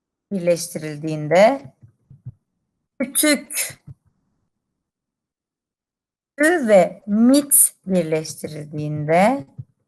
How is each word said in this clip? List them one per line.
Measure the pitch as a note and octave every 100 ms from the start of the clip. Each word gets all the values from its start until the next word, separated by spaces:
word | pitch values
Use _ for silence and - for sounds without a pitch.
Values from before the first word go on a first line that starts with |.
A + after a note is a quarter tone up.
| _ _ -
birleştirildiğinde | G3 F3 E3+ - E3 D#3 D3 D#3 D#3 D3+ E3+ A3 C#4 - _ _ _ _ - - _ _ _ _ _ _ -
kütük. | C4 - D4+ C#4+ - - - - - - _ _ _ _ _ _ _ _ _ _ _ _ _ _ _ _ _ _ _ _ _ _ _ -
Ü | D#4 F4 A3+
ve | G3 E3 - G#3+
mit | G#3+ A#3+ C#4+ C#4+ - - _ F#3
birleştirildiğinde | F#3 D#3+ D#3 D#3+ - D3+ D3+ D3+ D3+ D3+ D3+ D3 E3+ G#3 C#4 C#4 - - _